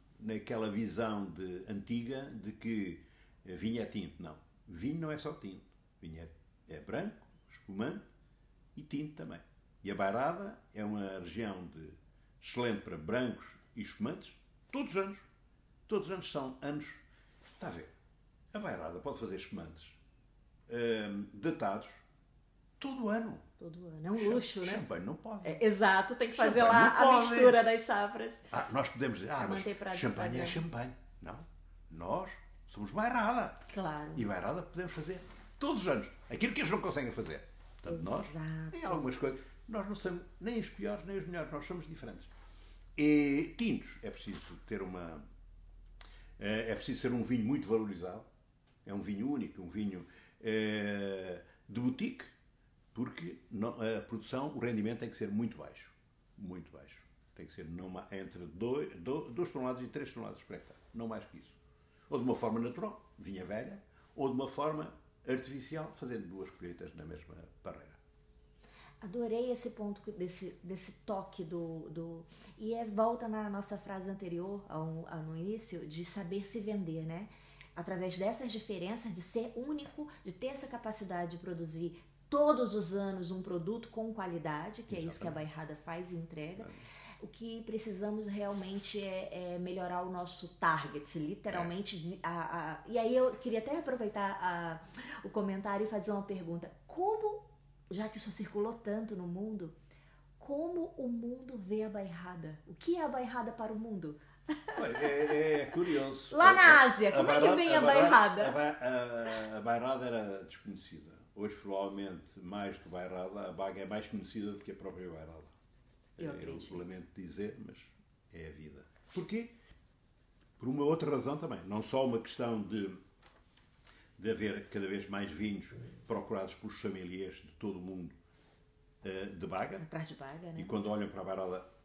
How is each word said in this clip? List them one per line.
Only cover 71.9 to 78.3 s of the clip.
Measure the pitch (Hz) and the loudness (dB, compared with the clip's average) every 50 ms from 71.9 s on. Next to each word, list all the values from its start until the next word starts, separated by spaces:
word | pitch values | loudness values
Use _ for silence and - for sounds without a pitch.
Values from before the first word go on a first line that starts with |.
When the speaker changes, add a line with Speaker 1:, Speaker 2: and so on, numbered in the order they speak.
Speaker 2:
do, | 156 170 165 165 165 165 165 - - - - - - | -8 -8 -8 -8 -8 -12 -14 -16 -20 -20 -20 -20 -12
e | - 214 220 226 | -6 -4 -2 -2
é | 233 233 | -2 -2
volta | 220 202 208 220 233 240 240 240 | 0 2 4 4 4 4 2 -2
na | 220 214 214 214 208 | -2 -2 -2 -2 -2
nossa | 196 202 202 - 208 | -4 -6 -4 -6 -6
frase | 190 - - 196 190 185 196 | -8 -6 -8 -8 -6 -6 -6
anterior, | 196 196 196 175 170 170 180 196 202 202 202 - | -6 -6 -6 -4 -4 -4 -4 -4 -6 -8 -8 -6
ao, | - 156 160 160 160 160 165 - | -6 -4 -4 -4 -4 -6 -8 -8
ao, | - 160 156 | -8 -8 -6
no | 160 160 | -6 -6
início, | 160 170 202 220 226 220 - 180 165 151 156 | -4 -4 -4 -4 -4 -6 -8 -8 -8 -8 -8
de | 151 165 175 | -8 -8 -8
saber | 175 - 202 190 170 196 202 196 | -6 -6 -6 -6 -4 -4 -4 -4
se | - - 233 | -4 -6 -6
vender, | 196 214 214 202 185 165 160 160 160 | -4 -2 -2 -2 -2 -2 -2 -4 -4
né? | 160 165 175 208 - - - - - - - - - - | -4 -6 -6 -8 -10 -14 -18 -20 -20 -20 -20 -20 -14 -12
Através | - - - 294 - 185 - 269 | -10 -6 -4 -4 -2 -2 -2 -2
dessas | - - 214 | 0 0 0